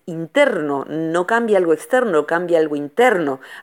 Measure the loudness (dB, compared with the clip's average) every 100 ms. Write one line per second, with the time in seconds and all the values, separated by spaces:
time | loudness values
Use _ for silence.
0 | -12 -10 -2 2 2 0 -2 -4 -4 -6
1 | -2 -2 0 0 2 2 2 0 0 0
2 | 2 0 0 -2 0 0 0 -2 -4 2
3 | 2 2 0 -6 -10 -2